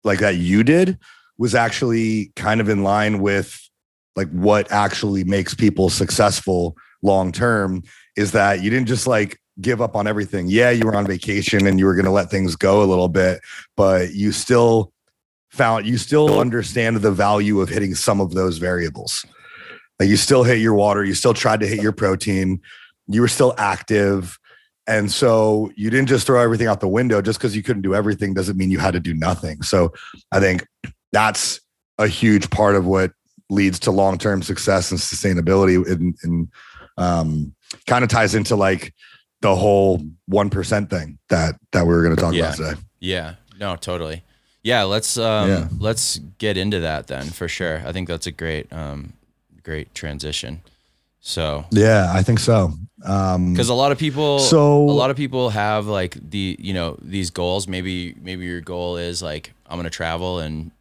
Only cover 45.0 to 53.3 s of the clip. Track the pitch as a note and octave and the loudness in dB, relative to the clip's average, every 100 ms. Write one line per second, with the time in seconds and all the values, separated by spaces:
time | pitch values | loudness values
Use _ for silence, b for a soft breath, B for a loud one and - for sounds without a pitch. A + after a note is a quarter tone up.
45 | - B2 A2+ G#2+ G2 F#2 E2 E2+ G#2+ A2+ | -4 -4 -2 0 0 -2 -4 -4 -4 -4
46 | - - D2+ _ G#2+ F#2 G2 G2 E2 D2+ | -4 -6 -12 _ -4 -4 -2 -4 -4 -6
47 | C#2+ C2 C#2+ E2+ E2+ - F2+ D#2 B1 F2+ | -8 -10 -10 -10 -10 -6 -6 -6 -8 -8
48 | F2 E2 F2+ D#2 E2 D2+ - D#2+ D2 C#2+ | -8 -8 -10 -10 -8 -8 -10 -12 -10 -12
49 | C#2 - _ _ _ _ - D#2 C#2+ - | -14 -20 _ _ _ _ -12 -12 -12 -12
50 | D#2+ D2 D2+ D2 - D#2+ _ _ _ _ | -12 -10 -10 -10 -10 -14 _ _ _ _
51 | _ _ - - D#2 D2 - G#2+ A2 G#2+ | _ _ -10 -6 -4 -6 -2 2 6 4
52 | F2+ F#2 F#2 A#2 - A2 F2+ D2+ G2+ _ | 4 0 2 2 2 2 2 -4 -14 _
53 | - G2 F#2+ | -4 -2 0